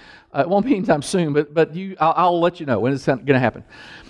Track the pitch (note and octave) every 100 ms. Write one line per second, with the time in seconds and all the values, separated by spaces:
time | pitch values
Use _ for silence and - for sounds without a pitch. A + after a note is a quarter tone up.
0 | - - _ - E3 G3+ A#3 G#3+ - D3+
1 | - F#3 D#3+ D3 D3 D3+ D3+ D#3+ F#3+ F3+
2 | D#3 D#3 F3+ F3 F3 F3 D3 G#2+ A#2+ C#3
3 | - C3 C3+ C3 B2+ - - - - -